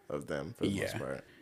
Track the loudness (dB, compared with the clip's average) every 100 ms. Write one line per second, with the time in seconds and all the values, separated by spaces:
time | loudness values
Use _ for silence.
0 | -4 -4 0 0 0 0 2 4 2 0
1 | -2 -4 -8 -18